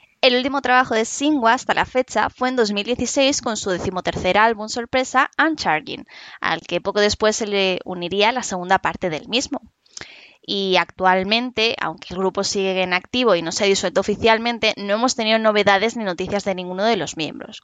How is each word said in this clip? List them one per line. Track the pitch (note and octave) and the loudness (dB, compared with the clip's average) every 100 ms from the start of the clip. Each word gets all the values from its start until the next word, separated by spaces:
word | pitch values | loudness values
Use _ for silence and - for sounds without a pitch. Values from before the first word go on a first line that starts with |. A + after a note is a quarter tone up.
| _ _ | _ _
El | C4 B3 | 2 4
último | C4 C#4 | 0 -2
trabajo | C4 B3+ B3+ A3 | 4 4 4 0
de | |
Shinhwa | A3+ - C#4+ D4+ A3+ | -2 -2 0 2 2
hasta | B3 - | 2 0
la | D#3 F3+ | 0 0
fecha | B3+ B3+ G#3+ G#3+ | -2 0 0 -2
fue | - B3+ | -2 -2
en | B3+ | 2
dos | G#3+ | 2
mil | G3+ G3+ | 0 -2
dieciséis | B3 A#3+ - C4+ C#4+ | -2 -2 2 2 0
con | A#3 G#3+ | -4 -4
su | G3+ | -4
decimotercer | F3+ G3 F#3 F3 - F#3 G3 | -4 -4 -4 -4 -2 2 4
álbum | A3 G#3+ G#3+ | 4 2 -6
sorpresa, | B3 A#3 C4 C4 B3+ D4 - | -8 -2 -2 0 0 0 0
Uncharging, | D4+ D4+ F3+ D#3 - - - - - - | 0 0 0 -2 -2 -12 -14 -20 -20 -6
al | - E3 | -4 -4
que | - F3 | -4 -4
poco | G3 G3+ | -2 2
después | G#3 - G#3+ G#3+ | 2 2 0 0
se | G#3 | -2
le | G3+ F#3+ F3+ - | 0 0 0 -6
uniría | F3+ F3 G3 G#3 | -8 -4 0 2
la | B3+ | 0
segunda | - F#3 F3+ F#3+ | -4 -6 0 0
parte | - - F#3 | 0 -4 -4
del | D3+ A#2+ | -6 -4
mismo. | A3+ - C4+ - _ _ - - - - _ | -4 -4 -8 -10 _ _ -20 -20 -20 -20 _
Y | - G3+ F#3+ F3+ | -8 -4 0 2
actualmente, | E3+ - F#3 F#3+ F#3+ A3+ B3 A#3 A3+ - | 0 0 2 2 2 -2 -2 -2 -2 -2
aunque | D#3+ D#3+ - | -6 -8 -10
el | F3+ | -4
grupo | F#3+ F#3+ | -2 -2
sigue | F#3+ G3+ F#3+ F#3 | -2 -2 0 0
en | F#3 | 0
activo | F3+ - B3 A#3+ F3 | -2 -2 0 4 2
y | |
no | E3 | 0
se | - | 0
ha | G3+ | 2
disuelto | G3 F#3 G3+ | 2 0 0
oficialmente, | G3 G3 A3+ A3 A#3 A#3 A3 F#3+ | -2 2 2 2 0 -2 -2 -2
no | G3+ G#3 | -2 0
hemos | A#3 - | 0 0
tenido | A3 A3 | 2 2
novedades | A3 G#3 G3+ G3 A3+ A#3+ | 4 4 4 4 2 -2
ni | |
noticias | G#3 F3 F3+ G3+ G3+ | -6 -4 -4 -4 -4
de | F#3 | -6
ninguno | F3+ F#3 | -6 -2
de | G#3+ G#3+ | 0 0
los | D#3 - | -2 -6
miembros. | D3+ - - - | -8 -8 -16 -18